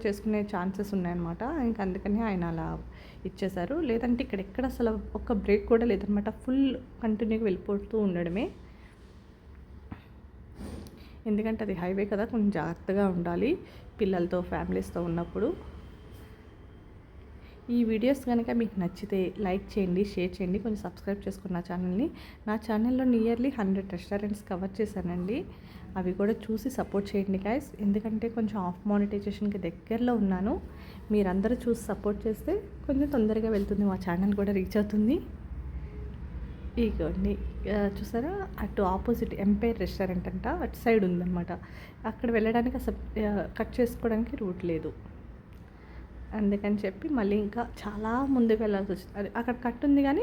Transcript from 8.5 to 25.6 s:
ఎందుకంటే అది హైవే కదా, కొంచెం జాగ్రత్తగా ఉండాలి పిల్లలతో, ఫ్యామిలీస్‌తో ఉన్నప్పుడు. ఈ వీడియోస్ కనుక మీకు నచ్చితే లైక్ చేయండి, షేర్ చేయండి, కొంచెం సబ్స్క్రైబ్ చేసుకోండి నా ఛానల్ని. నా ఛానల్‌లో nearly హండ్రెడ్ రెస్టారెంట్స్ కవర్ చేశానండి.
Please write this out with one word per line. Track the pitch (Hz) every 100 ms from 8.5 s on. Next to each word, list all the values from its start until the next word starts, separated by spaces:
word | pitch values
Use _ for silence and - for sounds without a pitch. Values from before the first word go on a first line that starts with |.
| - - - - - - - - - - - - - - - - - - - - - - - - - - - 226
ఎందుకంటే | 208 220 220
అది | 214
హైవే | 180 180 190
కదా, | 202 202
కొంచెం | 226 240 208
జాగ్రత్తగా | 190 160 170 - 196 196
ఉండాలి | 175 175 175 220 370 - - - -
పిల్లలతో, | 196 190 170 180
ఫ్యామిలీస్‌తో | 175 175 175 185 190 175
ఉన్నప్పుడు. | 175 170 170 185 226 381 - - - - - - - - - - - - - - - - - - - - -
ఈ | 240
వీడియోస్ | 226 220 240 277 -
కనుక | 240 233
మీకు | 240 226 190
నచ్చితే | 175 - 208 196 185 -
లైక్ | 202 190 196 214
చేయండి, | 185 180
షేర్ | 202 190 180
చేయండి, | - 180 196
కొంచెం | 226 208
సబ్స్క్రైబ్ | 175 - - 202 196
చేసుకోండి | 185 190
నా | 180
ఛానల్ని. | 175 180 180 180 320 - - - -
నా |
ఛానల్‌లో | 220 - 220 226 254
nearly | 262 233 220 233 262 262
హండ్రెడ్ | 190 190 190
రెస్టారెంట్స్ | 175 - 208 208 208 -
కవర్ | 185 190 190
చేశానండి. | 208 190 175 175 180 254 381 -